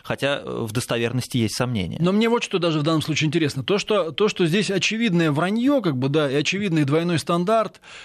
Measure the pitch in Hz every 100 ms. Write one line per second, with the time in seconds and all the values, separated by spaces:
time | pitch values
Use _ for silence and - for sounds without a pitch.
0 | - 117 139 139 - 120 117 117 - 120
1 | 117 123 - 127 110 - 123 113 85 -
2 | 175 208 226 233 - 190 170 156 147 160
3 | - 143 156 165 147 131 123 196 - 208
4 | 165 156 208 - 170 196 185 190 - 220
5 | 233 170 160 143 175 220 254 285 185 127
6 | 139 151 147 147 147 190 202 160 135 156
7 | 170 165 - 175 180 226 202 - - -